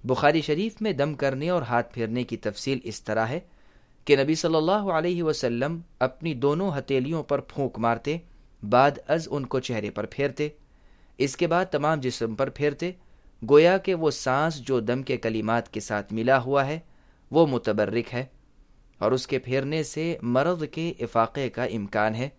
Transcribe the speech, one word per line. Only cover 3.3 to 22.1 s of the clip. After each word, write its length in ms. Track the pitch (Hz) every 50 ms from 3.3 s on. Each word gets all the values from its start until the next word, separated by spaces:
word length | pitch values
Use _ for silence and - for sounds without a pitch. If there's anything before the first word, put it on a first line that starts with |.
| 131 175 175 - - - - - _ - _ _ _ _ -
کہ 100 | - 143
نبی 180 | 135 135 147 160
صلی 200 | 156 - 165 160
اللہ 360 | 160 156 175 190 214 202 196
علیہ 300 | 170 160 160 175 180 170
وسلم 580 | 170 156 147 - - 120 117 117 131 147 170 170 170 _ - -
اپنی 360 | 127 131 - - 156 165 151
دونوں 360 | 120 127 143 147 165 196 196 151 143
ہتھیلیوں 440 | - - 135 131 127 143 165 160
پر 180 | 135 - 143 139
پھونک 380 | 120 - - 147 139 120 - 104
مارتے، 380 | 113 117 117 110 - 143 156 170 - - - - - - - _
بعد 360 | - 101 117 123 135 147 143 - - -
از 200 | 151 165 160 -
ان 160 | - 143 131
کو 140 | 120 - 131
چہرے 300 | 127 - 123 110 104 101
پر 160 | - 104 107
پھیرتے، 420 | - - - 139 139 131 - 151 151 151 - - _ _ - _ - - - - - - -
اس 180 | 135 139 -
کے 100 | - 175
بعد 180 | 170 170 175 190
تمام 360 | 180 - 143 147 151 160 147
جسم 340 | 127 127 117 - 117 113 110
پر 160 | 104 135 139
پھیرتے، 400 | - - 147 147 147 - 170 175 180 - - - - - _ - _ _
گویا 340 | 113 113 143 147 160 175 185 190
کہ 160 | 185 196 185
وہ 160 | 165 160 151
سانس 500 | 135 - - 135 127 139 151 165 156 143
جو 200 | 117 123 131 123
دم 220 | 110 110 123 131
کے 140 | 135 - 131
کلمات 560 | 117 - 113 110 110 104 110 113 117 117 -
کے 80 | - 110
ساتھ 320 | - - 110 104 101 -
ملا 260 | 107 113 113 123 135 131
ہوا 240 | 117 127 139 139 135
ہے 120 | 135 151 165 - - - - _ _ _ _ _ -
وہ 160 | - 156 165
متبرک 680 | 151 131 117 - 113 104 104 104 101 107 120 113 - -
ہے 100 | 120 131 131 _ - _ _ _ - - _ - - _ _ _ -
اور 120 | 104 107
اس 140 | 127 131 -
کے 120 | - 135 131
پھیرنے 440 | - 120 127 135 135 139 151 160
سے 340 | 151 151 - 156 156 170 165 -
مرض 420 | - 120 120 131 127 170 180 165 156 131
کے 200 | - 160 160 170 - -
افاقے 480 | 120 117 - 117 113 113 - 143 135 117
کا 140 | - - 123
امکان 500 | - - 113 101 98 - 107 104 110